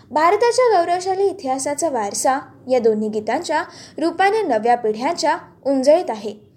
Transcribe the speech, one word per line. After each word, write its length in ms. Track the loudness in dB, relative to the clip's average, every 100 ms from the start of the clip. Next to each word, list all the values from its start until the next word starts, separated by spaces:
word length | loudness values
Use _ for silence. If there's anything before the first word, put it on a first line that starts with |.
| -6
भारताच्या 680 | 0 2 4 2 4 4 2
गौरवशाली 500 | 2 -2 -2 0 -2
इतिहासाचा 600 | -2 -6 -4 -4 -4 -2
वारसा 500 | -2 -4 -2 0 -2 -6 -18 -2
या 80 | 2
दोन्ही 300 | 2 2 -2
गीतांच्या 540 | -4 -4 -4 -2 -4 -4 -12 -16 -4
रूपाने 440 | -2 2 2 2
नव्या 340 | 0 0 2 2
पिढ्यांच्या 640 | 0 -2 -4 -2 -2 -2 -6 -8 -2
उंजळीत 440 | 2 4 4 2
आहे. 260 | -8 -10 -14 -20